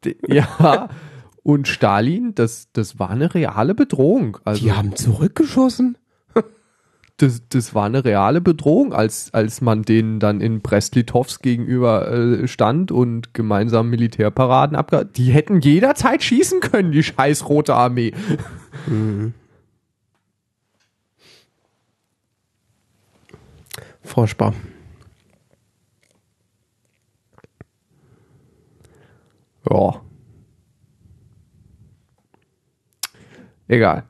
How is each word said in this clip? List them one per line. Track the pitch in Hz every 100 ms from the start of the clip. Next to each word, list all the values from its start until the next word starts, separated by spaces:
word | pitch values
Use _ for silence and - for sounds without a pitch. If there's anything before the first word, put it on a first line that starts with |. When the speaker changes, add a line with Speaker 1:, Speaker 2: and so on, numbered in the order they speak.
Speaker 1:
die, | - - -
ja, | 143 123 - 160 143 - - - - - _
und | - 147 135
Stalin, | - 110 101 117 180 240 110
das, | 117 - -
das | - 107 -
war | 92
eine | 107 160
reale | 185 147 104 123
Bedrohung. | 214 277 - 139 240 147 98 -
Also | 104
Speaker 2:
die | 117
haben | 101 101 98
zurückgeschossen? | 117 104 156 - 311 - 262 - 247 240 _ _ _ - 214 _ _ _ _ _ _ _
Speaker 1:
Das, | 143 117 -
das | 131 113 107
war | 104
eine | 127
reale | 127 101 98 151
Bedrohung, | 175 156 147 175 277
als, | - 110 - - 113
als | 110 -
man | 123 110
denen | 110 113 110 110
dann | 104 104
in | 110 110
Brest-Litovsk | - 104 - 123 117 120 127 -
gegenüber, | 131 120 117 123 123 110 -
äh, | 120 120 117 127
stand | - 107 139 190
und | 123 123 117 113 -
gemeinsam | 110 101 113 113 117
Militärparaden | 117 117 - 107 104 131 127 143 147
abge-, | 143 160 -
die | - 123
hätten | 131 151 196
jederzeit | 135 151 254 294 262 277
schießen | - 240 370 370
können, | - 233 180
die | 147
scheiß | 160 - 135 147 -
Rote | 147 151 120
Armee. | 123 123 117 - 208 151 - - - 139 -
Speaker 2:
Mhm. | 113 110 104 110 117 _ _ _ _ _ _ _ _ _ _ _ _ _ _ _ _ _ _ _ _ _ _ _ _ _ _ _ _ _ _ _ _ _ _ _ _ _ _ _ - _ _ _ - - _
Furchtbar. | - - 110 - 107 104 - - - - _ _ _ _ _ _ _ _ _ _ _ _ _ _ _ _ _ _ _ _ _ _ _ _ _ _ - _ _ _ _ _ _ _ _ _ _ _ _ _ _ _ _ _ _ _ -
Speaker 1:
Ja. | - 98 - - - _ _ _ _ _ _ _ _ _ _ _ _ _ _ _ _ _ _ _ _ _ _ _ _ _ _ _ _ - _ - - - _ _
Egal. | 120 104 76 -